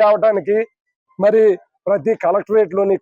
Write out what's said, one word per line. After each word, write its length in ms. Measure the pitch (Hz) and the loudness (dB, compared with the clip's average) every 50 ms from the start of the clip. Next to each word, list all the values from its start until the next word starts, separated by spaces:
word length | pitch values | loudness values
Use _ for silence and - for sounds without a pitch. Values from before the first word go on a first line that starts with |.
తేవటానికి 560 | 220 208 208 202 220 220 214 196 147 165 208 220 226 - _ _ _ _ _ _ _ _ _ - 190 | 2 2 2 2 0 0 -2 -2 -2 -2 -2 -2 -4 -6 _ _ _ _ _ _ _ _ _ -2 0
మరి 180 | 208 214 220 220 214 185 175 - _ _ _ _ 180 | 2 2 4 4 2 2 0 -4 _ _ _ _ -4
ప్రతి 260 | 196 196 135 220 220 - - | -4 -2 -2 -4 -4 -2 -2
కలెక్టరేట్లోని 720 | 165 185 202 175 - 208 220 214 165 165 190 202 196 196 185 | -2 -2 -2 -2 -2 0 0 0 0 -2 -4 -2 -2 -2 -2